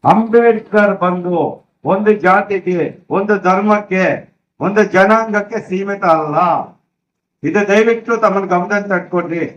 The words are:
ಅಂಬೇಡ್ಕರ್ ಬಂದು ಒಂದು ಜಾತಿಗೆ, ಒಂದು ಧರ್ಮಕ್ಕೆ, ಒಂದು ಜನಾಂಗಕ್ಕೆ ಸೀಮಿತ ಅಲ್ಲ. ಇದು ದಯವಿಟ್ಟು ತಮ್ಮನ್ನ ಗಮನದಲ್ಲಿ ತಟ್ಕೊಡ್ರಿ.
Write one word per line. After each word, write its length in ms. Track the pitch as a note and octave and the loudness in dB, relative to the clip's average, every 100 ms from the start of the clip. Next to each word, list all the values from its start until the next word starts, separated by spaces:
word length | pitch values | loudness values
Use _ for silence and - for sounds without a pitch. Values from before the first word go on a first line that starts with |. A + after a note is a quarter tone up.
ಅಂಬೇಡ್ಕರ್ 960 | B2+ G3 A3+ A#3 A#3 G#3+ - G#3 G3+ F#3+ | 2 0 2 4 4 0 0 0 2 0
ಬಂದು 640 | F3 F3+ F3 F3 C3 - _ _ | -2 -2 -4 -2 -2 -6 _ _
ಒಂದು 280 | C#3+ G3 G#3+ | -4 0 2
ಜಾತಿಗೆ, 880 | G#3+ - F#3+ G3+ G3 F3+ F3+ D3+ - _ | 2 2 2 0 -4 -2 -2 -4 -8 _
ಒಂದು 280 | F#3 G#3 G#3 | -4 0 0
ಧರ್ಮಕ್ಕೆ, 920 | F#3 F#3+ G#3 G#3 G#3 F#3+ F3+ A#2 - _ _ _ | 0 0 2 0 0 -2 0 -2 -8 _ _ _
ಒಂದು 240 | D#3+ G#3 | -2 0
ಜನಾಂಗಕ್ಕೆ 760 | G3+ F#3 G3 A3 A3+ G#3 G#3 A3+ | 2 4 4 4 2 -4 -4 -8
ಸೀಮಿತ 440 | - F#3 G3 G3 | -6 -6 -4 -2
ಅಲ್ಲ. 320 | F#3+ D#3+ D#3 D3 F3 D#3+ - _ _ _ _ _ _ _ | 0 2 0 0 0 -2 -6 _ _ _ _ _ _ _
ಇದು 260 | C#3+ F#3 G3+ | -4 -2 2
ದಯವಿಟ್ಟು 480 | G3+ A3+ A3+ - A3+ | 2 2 0 -2 0
ತಮ್ಮನ್ನ 300 | G#3+ F#3+ F#3+ | 0 0 -2
ಗಮನದಲ್ಲಿ 420 | F3+ G3+ G#3 G3+ | -2 0 -4 -2
ತಟ್ಕೊಡ್ರಿ. 560 | F#3 F3 F3 E3+ E3+ C#3+ | -4 -2 -6 -4 -6 -8